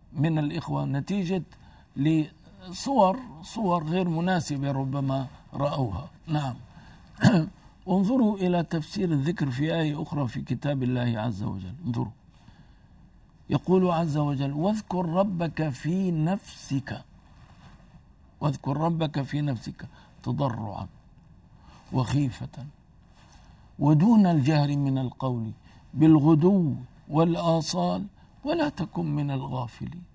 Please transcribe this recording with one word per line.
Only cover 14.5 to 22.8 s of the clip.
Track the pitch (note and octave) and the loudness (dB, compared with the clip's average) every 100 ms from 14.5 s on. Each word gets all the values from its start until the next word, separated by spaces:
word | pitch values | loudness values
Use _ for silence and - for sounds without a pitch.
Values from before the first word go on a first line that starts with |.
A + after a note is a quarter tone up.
"واذكر | D3 F#3+ G#3+ - F3+ F3 | -2 -2 -2 -4 -4 0
ربك | F3 G3+ F3 E3 - D#3 | 0 0 -2 -4 -2 -4
في | B2 D3+ F#3 F#3+ | -4 -2 0 0
نفسك، | E3 D#3+ G3+ - - - C3+ C3 - - - - - - - - - - - - - - - | 0 0 -2 -6 -16 -6 -4 -4 -10 -12 -20 -20 -20 -20 -20 -20 -20 -20 -20 -20 -20 -20 -4
واذكر | D3 C3+ C3+ C#3+ | -2 -2 -2 0
ربك | E3 E3 D#3 D3+ | 0 0 -2 -2
في | C3 D3 | -4 -2
نفسك | D3 A#2 - - - - - - | -2 -2 -6 -12 -14 -20 -20 -10
تضرعا | B2 B2 C#3 G#2+ G#2+ - F#2 - - - - - - - - - - | -4 -2 -2 -2 -6 -8 -10 -14 -20 -20 -20 -20 -20 -20 -20 -20 -6
وخيفة | C3 G#2+ C3+ C#3 - C3 - C#3+ - | -2 0 0 0 -4 -12 -14 -18 -18